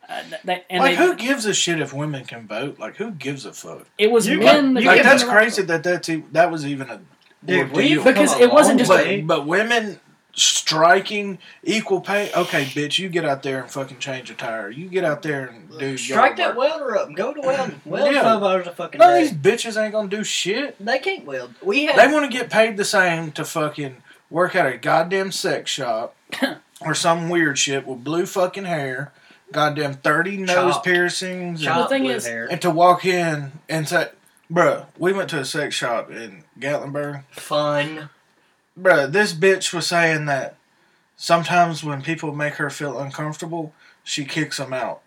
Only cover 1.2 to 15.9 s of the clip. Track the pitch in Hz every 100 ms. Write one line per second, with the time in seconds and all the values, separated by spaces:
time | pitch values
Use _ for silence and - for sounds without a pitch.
1.2 | 233 269 214 - - 165 135 135 151 139
2.2 | 120 123 107 107 139 - 156 - 220 170
3.2 | 127 143 - - - 82 - - 214 233
4.2 | 208 311 415 294 269 254 247 277 254 269
5.2 | 240 208 320 202 170 165 175 175 - 160
6.2 | 147 156 175 165 143 139 131 107 92 _
7.2 | _ _ - 180 135 147 269 311 233 262
8.2 | 294 - 247 294 - - 226 185 - 196
9.2 | 156 160 147 185 220 240 214 165 _ _
10.2 | _ - - - - 160 165 190 190 208
11.2 | 202 185 - - - 214 - 190 170 202
12.2 | 202 - 175 170 139 147 147 - 190 170
13.2 | 156 139 139 135 127 143 135 131 143 131
14.2 | 113 110 131 113 104 123 185 180 170 147
15.2 | 156 143 131 117 - - 139